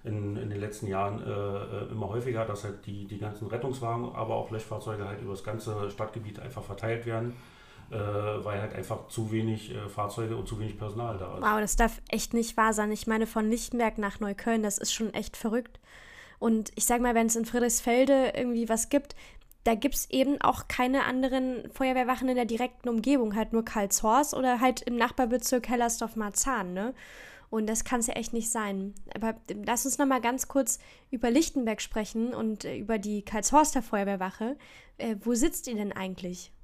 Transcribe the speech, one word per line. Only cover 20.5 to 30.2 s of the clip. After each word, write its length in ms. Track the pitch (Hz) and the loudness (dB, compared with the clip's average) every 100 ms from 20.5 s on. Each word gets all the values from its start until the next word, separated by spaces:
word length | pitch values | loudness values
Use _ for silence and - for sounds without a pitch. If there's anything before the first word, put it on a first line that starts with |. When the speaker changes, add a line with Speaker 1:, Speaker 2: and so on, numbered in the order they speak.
| 262 - | 2 -2
Speaker 2:
keine 360 | - 254 269 | 0 2 4
anderen 680 | - 254 262 262 254 247 - | 2 2 2 2 0 -4 -8
Feuerwehrwachen 560 | - 262 254 247 247 254 | -2 2 2 2 2 2
in 80 | 254 | 2
der 100 | 233 | 2
direkten 440 | 226 247 - 247 | 0 -2 -2 -2
Umgebung, 460 | 233 226 277 220 208 | 0 4 4 4 0
halt 180 | 220 | 2
nur 100 | 226 | 0
Karlshorst 680 | 226 226 202 - 220 240 294 | 0 0 2 2 6 6 4
oder 260 | - 262 247 | 2 2 4
halt 220 | 254 247 | 4 4
im 140 | - 240 | -2 2
Nachbarbezirk 760 | 233 - 254 240 - 247 233 | 2 4 2 2 2 0 2
Hellersdorf-Marzahn, 1040 | 247 233 233 226 226 208 196 - 247 180 | 2 2 0 -4 -4 -2 0 0 0 -2
ne? 220 | 180 220 254 - - - - - | -2 -4 -6 -14 -18 -18 -20 -4
Und 160 | 220 214 | -2 0
das 160 | 226 | 0
kann's 240 | - 247 233 | 0 0 0
ja 60 | - | -2
echt 180 | 226 | -2
nicht 160 | 233 226 | -2 -2
sein. 460 | 233 208 196 196 202 - | -2 -2 -2 -4 -8 -10
Aber 220 | - 226 220 - 202 208 | -4 -4 -4 -8 -8 -2
lass 180 | 233 277 | 0 0
uns 120 | 247 | 2
noch 60 | 277 | 4
mal 140 | 254 | 4